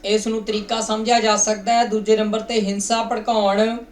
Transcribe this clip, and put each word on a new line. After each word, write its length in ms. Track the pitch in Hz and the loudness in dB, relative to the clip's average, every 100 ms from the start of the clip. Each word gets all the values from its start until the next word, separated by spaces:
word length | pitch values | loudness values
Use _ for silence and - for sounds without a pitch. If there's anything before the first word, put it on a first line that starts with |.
ਇਸ 220 | 196 214 226 | 0 -2 0
ਨੂੰ 160 | 220 | -4
ਤਰੀਕਾ 380 | 208 214 202 226 | -4 -6 -4 -6
ਸਮਝਿਆ 400 | 214 214 220 240 | -4 -4 2 2
ਜਾ 160 | 214 208 | 4 2
ਸਕਦਾ 360 | 220 208 196 | 2 0 0
ਹੈ। 120 | 233 | 2
ਦੂਜੇ 320 | 233 220 208 214 | 2 0 2 2
ਨੰਬਰ 240 | 214 214 | 2 -2
ਤੇ 200 | 208 226 | -2 -2
ਹਿੰਸਾ 420 | 196 202 - 226 | 0 -2 -2 -2
ਭੜਕਾਉਣ 720 | 226 226 214 220 202 202 220 233 - | -2 -2 0 2 2 2 2 0 -10